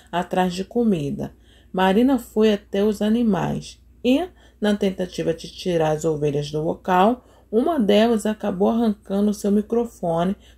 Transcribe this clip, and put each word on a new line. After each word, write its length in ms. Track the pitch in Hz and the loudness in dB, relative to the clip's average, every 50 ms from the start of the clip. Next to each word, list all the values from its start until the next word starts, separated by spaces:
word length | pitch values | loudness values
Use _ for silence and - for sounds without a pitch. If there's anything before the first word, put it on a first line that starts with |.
| - - | -16 -6
atrás 440 | - 175 180 - - 185 185 185 175 | -6 -6 -4 -2 -2 0 0 -2 -2
de 100 | 185 190 | -6 -10
comida. 680 | - - 240 240 220 190 160 143 139 139 139 139 139 - _ _ - - - _ _ | -4 -2 0 0 0 0 0 -2 -6 -6 -6 -8 -10 -12 _ _ -20 -20 -20 _ _
Marina 460 | - 185 190 190 190 220 247 277 277 233 | -2 0 2 4 4 4 4 4 2 0
foi 340 | - - - 214 220 220 | -2 -4 0 2 2 2
até 300 | 208 202 - _ - 196 | 2 0 -4 _ -2 0
os 180 | 202 214 208 208 | 0 0 0 0
animais 800 | 208 214 220 240 240 220 190 165 147 147 143 151 151 - - - _ - - - - | 0 0 2 2 2 2 0 0 0 -2 -4 -6 -8 -12 -18 -20 _ -20 -18 -4 0
e, 220 | 247 262 302 359 359 - - - - _ _ | 2 2 2 0 -4 -10 -20 -20 -20 _ _
na 140 | 208 208 208 | 0 0 0
tentativa 580 | 202 202 196 190 - 185 180 - - 160 165 | 2 0 -2 -2 -2 -6 -6 -6 -4 -4 -4
de 140 | 160 160 - | -4 -4 -10
tirar 460 | - - - - 185 175 160 156 156 | -16 -16 -8 -4 -2 0 2 2 0
as 120 | 156 156 165 | 0 0 0
ovelhas 460 | 160 156 143 151 147 139 147 147 147 | -2 0 0 -2 -2 -2 -2 -4 -4
do 100 | 147 151 | -6 -4
local, 640 | 156 170 185 - - 196 185 180 190 220 247 240 - - - - _ _ | -4 -4 -6 -6 -2 0 2 4 4 4 2 -2 -8 -18 -20 -20 _ _
uma 280 | 208 226 277 349 330 277 | -2 0 0 2 0 0
delas 460 | 208 190 202 208 220 240 233 214 - | 2 4 4 4 4 4 2 0 -2
acabou 420 | 220 208 - - 208 196 180 202 220 | -4 -6 -4 -6 -6 -2 0 0 0
arrancando 680 | 233 226 240 220 202 - _ - 196 202 208 214 202 | 2 2 0 0 -2 -4 _ -4 -2 0 0 0 -2
seu 160 | - - 202 | -2 0 0
microfone, 840 | 202 208 202 - 226 233 240 233 - - 185 170 165 170 170 190 202 - - - - | 0 0 0 0 -2 -2 -2 -4 -8 -6 -4 -2 0 0 0 -2 -2 -6 -10 -20 -20